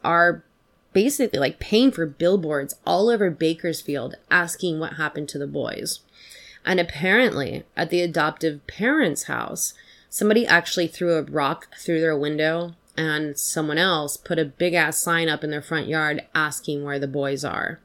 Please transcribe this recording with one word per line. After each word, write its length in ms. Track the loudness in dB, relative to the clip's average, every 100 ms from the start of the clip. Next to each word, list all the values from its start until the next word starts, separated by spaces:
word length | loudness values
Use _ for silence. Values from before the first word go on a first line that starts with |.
are 380 | 2 6 6 4 -6 _ _ _ _
basically, 460 | 2 2 2 0 2
like, 220 | 0 -2
paying 320 | 2 4 4
for 140 | 4 -4
billboards 680 | 0 2 2 2 -2 -4 -6 0
all 240 | 2 4
over 200 | 4 2
Bakersfield 840 | 2 0 0 -4 -6 -4 -6 -6 -12 _
asking 500 | 0 0 -2 -2 -2
what 140 | -4
happened 340 | -4 -6 -6 -8
to 100 | -8
the 80 | -6
boys. 540 | -4 -4 -4 -8 -8 _ _ -20 -20 -20 -10
And 160 | -2 0
apparently, 840 | 0 -2 2 4 4 2 -4 -6 -8 -6
at 140 | -2
the 100 | 0
adoptive 680 | 0 0 -2 0 -4 -4 -10
parents' 580 | -4 0 2 2 0
house, 500 | -4 -6 -6 -6 -8 -8 -20 -20 _
somebody 380 | 0 2 4 4
actually 400 | 2 2 -2 -2
threw 260 | -2 0
a 100 | 0
rock 460 | 0 -2 -2 -2 -8 -12
through 240 | -2 0
their 160 | 2 2
window, 580 | 0 0 0 0 -4 -10 _ -4
and 420 | -2 -2 -4 -4
someone 380 | -4 -2 -2 2
else 400 | 2 2 -2 -8
put 220 | -4 -2
a 80 | -2
big-ass 520 | 0 0 2 2 0
sign 300 | 0 0 2
up 160 | 0
in 60 | -4
their 100 | -6
front 260 | -4 -4 -2
yard 380 | -2 0 -2 -4
asking 480 | -2 -2 -4 -6 -6
where 160 | -4 -4
the 80 | -4
boys 380 | -2 -2 -2
are. 340 | -4 -4 -4 -6